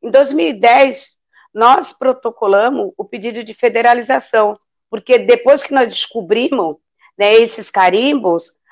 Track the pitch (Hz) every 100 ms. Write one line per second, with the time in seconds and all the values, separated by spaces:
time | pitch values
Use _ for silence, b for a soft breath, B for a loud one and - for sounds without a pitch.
0 | 233 262 277 285 330 220 233 247 269 -
1 | - _ _ b b 208 233 277 311 -
2 | 254 254 247 233 208 196 233 262 202 -
3 | 196 240 208 226 220 220 240 226 233 240
4 | 240 254 - 220 214 208 _ _ _ 214
5 | - 247 196 240 247 285 - 277 240 185
6 | - 233 175 214 247 269 170 151 _ _
7 | b _ 202 226 226 - 202 - 185 185
8 | 262 294 202 170 - _ b